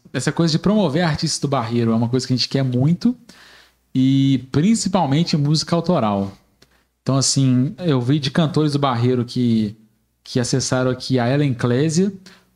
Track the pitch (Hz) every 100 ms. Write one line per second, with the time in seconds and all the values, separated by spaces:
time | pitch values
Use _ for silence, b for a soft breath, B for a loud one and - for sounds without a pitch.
0 | - - 127 - 165 160 196 214 180 135
1 | 175 151 165 - 143 135 113 120 117 113
2 | 117 127 123 127 - 139 131 123 139 175
3 | 233 247 - B B B B B _ 131
4 | 131 135 135 131 120 139 175 226 - 185
5 | 156 139 170 160 143 156 - 170 165 175
6 | 110 101 98 - _ _ b b b _
7 | - 135 127 - 135 127 135 - 180 135
8 | 120 156 139 156 156 - 151 143 139 120
9 | 123 127 120 127 123 113 107 104 _ _
10 | _ _ - 131 120 135 117 131 127 127
11 | - 127 120 139 147 120 123 120 160 156
12 | 202 196 B B B